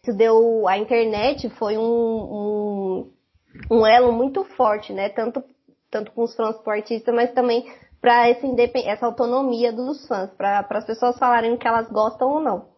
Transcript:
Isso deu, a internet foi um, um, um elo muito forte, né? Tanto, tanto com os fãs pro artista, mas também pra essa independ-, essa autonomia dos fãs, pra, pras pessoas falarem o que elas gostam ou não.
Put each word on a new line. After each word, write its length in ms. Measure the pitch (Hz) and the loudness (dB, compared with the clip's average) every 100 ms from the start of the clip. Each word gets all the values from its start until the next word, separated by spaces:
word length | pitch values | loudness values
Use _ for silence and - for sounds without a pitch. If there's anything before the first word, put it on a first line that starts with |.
Isso 160 | - 202 | -6 0
deu, 520 | 226 226 233 226 196 | 4 6 4 2 0
a 100 | 190 | 0
internet 720 | 220 240 226 208 233 294 240 | 0 0 0 0 -2 -2 -8
foi 260 | - 214 214 | -6 -4 -2
um, 60 | |
um, 1300 | 226 233 226 226 202 208 208 208 208 202 196 190 - _ _ _ _ - - | 0 0 0 -2 -6 -8 -6 -4 -4 -4 -4 -6 -8 _ _ _ _ -18 0
um 160 | 226 | 4
elo 280 | 220 233 247 | 6 6 6
muito 320 | 233 262 277 | 2 -2 -2
forte, 480 | 381 - 247 214 - | -8 0 0 0 -6
né? 160 | 196 202 | -6 -6
Tanto, 340 | 208 226 254 262 _ _ _ _ | -4 -6 -6 -12 _ _ _ _
tanto 220 | 214 208 | -8 -8
com 100 | - | -6
os 140 | 233 - | -6 -2
fãs 200 | 220 220 | -4 -4
pro 140 | - | -4
artista, 400 | 214 214 226 220 | -6 -4 -6 -2
mas 200 | 233 247 | 0 0
também 340 | 247 247 233 254 - _ _ | 0 0 0 -4 -20 _ _
pra 280 | 247 240 240 | 2 4 4
essa 180 | 247 277 | 2 0
independ-, 400 | 247 240 247 196 | 0 0 0 -4
essa 200 | 214 240 | -4 -4
autonomia 640 | 233 240 247 269 233 240 | -2 -2 0 0 0 -2
dos 340 | 220 247 294 - | -2 -8 -8 -6
fãs, 240 | 208 190 | -6 -6
pra, 280 | - 196 202 | -4 -2 -2
pras 240 | 196 208 214 | -2 -6 -6
pessoas 320 | 226 247 247 | -2 -2 0
falarem 340 | 254 240 226 | 2 2 2
o 60 | 240 | -2
que 80 | 233 | 0
elas 240 | 226 226 | -2 -2
gostam 380 | 208 214 214 254 | -2 -2 0 -2
ou 60 | 294 | 0
não. 280 | 311 190 - | -2 -4 -8